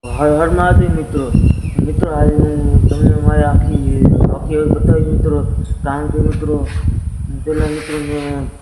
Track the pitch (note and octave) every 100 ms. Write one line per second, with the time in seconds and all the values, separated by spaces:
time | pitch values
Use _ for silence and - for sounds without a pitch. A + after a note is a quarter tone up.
0 | A#2+ C3+ D3 D3+ E3 F3 F3+ F3+ F3 D#3+
1 | D3 D3 C3 - - - - - C#3+ D3+
2 | E3+ D3+ - D3+ D3+ D3 - - - D3
3 | - C#3+ D3 D3 D3 C#3+ - C#3+ C3+ C3+
4 | C3+ C3 B2+ - - D3+ D3+ - - D#3+
5 | D#3 D3+ D3+ D3 C#3+ - - - C#3+ C#3
6 | D3+ D3+ - D3 D3+ D3 C#3 - - -
7 | - - - - D#3 D#3 D3+ D3+ D3+ D3+
8 | D3 D3 C#3+ C#3 B2+ -